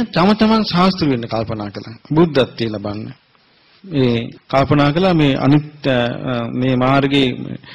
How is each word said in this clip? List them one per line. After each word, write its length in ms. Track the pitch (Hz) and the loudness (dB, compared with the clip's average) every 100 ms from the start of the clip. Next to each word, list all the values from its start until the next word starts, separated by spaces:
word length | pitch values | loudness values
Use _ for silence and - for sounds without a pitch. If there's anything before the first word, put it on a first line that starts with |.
| 233 | 0
තම 240 | - 185 | 0 2
තමන් 320 | 214 220 220 | 2 2 2
ශාස්ත්‍ර 400 | 208 175 185 185 151 | 0 2 2 2 0
වෙන්න 180 | 127 | -2
කල්පනා 460 | 117 110 107 110 104 | -2 -6 -4 -6 -8
කළා. 240 | 101 101 113 - | -12 -16 -16 -2
බුද්ධත්වයේ 640 | 147 170 139 120 - 113 | 2 2 2 0 -2 -6
ලබන්න. 340 | 107 101 104 113 - _ _ _ _ _ _ | -6 -8 -8 -12 -16 _ _ _ _ _ _
ඒ 460 | 190 151 127 117 120 - | -8 -2 0 0 -4 -14
කල්පනා 480 | - 135 139 147 143 | -4 0 2 2 2
කළා 220 | 147 190 | 2 2
මේ 180 | 170 147 135 | 4 2 2
අනිත්, 300 | 131 147 151 - | 4 2 2 -8
අ, 120 | 143 127 120 - 50 120 117 | -2 0 -2 -4 -6 -6 -6
මේ 260 | 123 127 127 | -4 -2 0
මාර්ගයේ 520 | 127 139 135 139 131 - - - - | 2 2 2 2 0 -2 -10 -12 -16